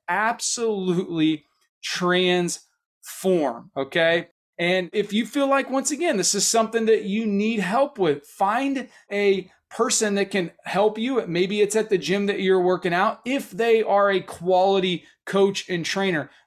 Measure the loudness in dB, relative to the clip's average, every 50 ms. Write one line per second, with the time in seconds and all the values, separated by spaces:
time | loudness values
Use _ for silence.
0 | _ -4 -2 -2 0 -2 -2 -2 -4 -6 -4 -2 -2 -2 -2 -2 0 0 0 0
1 | -2 -2 -2 0 2 2 2 0 _ _ _ _ _ _ _ _ -10 -8 -6 -2
2 | 0 2 2 2 2 2 2 2 0 -2 -4 -8 -12 _ _ _ _ _ _ _
3 | -20 -18 -12 -4 0 2 2 2 2 0 -4 -6 -12 -10 -8 -6 -6 -2 0 2
4 | 2 2 2 0 -2 -6 _ _ _ _ _ -4 -2 0 0 0 -2 -2 -2 -4
5 | -2 -2 -2 -2 -2 -2 -2 -2 0 2 2 0 0 -2 -2 -4 -2 -2 -4 -2
6 | -2 0 0 0 0 0 0 0 0 0 2 2 0 0 0 0 2 2 2 2
7 | 0 -2 -4 -2 -2 -2 0 0 0 0 0 -2 -2 0 0 0 0 0 0 0
8 | 0 0 0 0 -4 -10 -6 -2 0 0 0 0 -2 -2 -4 -4 -8 -10 -16 -20
9 | _ -8 -4 0 2 2 2 0 -2 -10 _ _ _ _ -4 -2 -2 0 0 0
10 | 0 0 0 0 -2 0 -2 -2 -4 -4 -6 _ -10 -4 0 0 2 0 0 -2
11 | -4 -2 -2 -2 -2 -2 0 0 0 0 2 2 0 2 2 0 0 0 0 -2
12 | 0 0 -2 0 0 -2 -2 0 2 2 2 4 4 2 0 0 0 0 0 0
13 | 0 0 -2 -4 -4 -4 -4 -4 -4 -6 -4 -2 2 4 4 4 4 4 2 4
14 | 4 4 2 0 -2 -6 -12 -6 0 2 4 4 4 4 4 2 2 0 -2 -2
15 | -6 -10 _ _ -8 -2 2 2 4 2 2 -2 -6 -4 -4 -4 -4 -2 -2 -2
16 | 0 0 0 -2 -4 -6 _ _ _